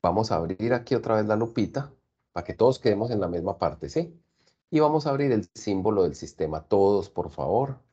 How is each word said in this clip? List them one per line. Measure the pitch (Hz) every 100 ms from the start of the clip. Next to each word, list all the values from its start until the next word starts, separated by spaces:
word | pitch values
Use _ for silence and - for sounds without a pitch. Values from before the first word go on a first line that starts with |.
Vamos | 85 95 110
a | 87
abrir | 85 92 113
aquí | 123 120
otra | 120 - 110
vez | 107
la | 107
lupita | 117 - 104 135 139 _ _ _ _
para | 87
que | 85
todos | 104 117 131
quedemos | 120 104 113
en | 107
la | 90
misma | 85 92 -
parte, | 85 73 73
¿sí? | 160 170 - _ _ _ _ _
Y | 151
vamos | 151 156 147
a |
abrir | 139 143
el | 113 92
símbolo | - - 98 101 104
del | 87
sistema, | 71 - - 80 78
todos, | - 101 98 101 -
por | - 80
favor. | - 67 107 139 131 _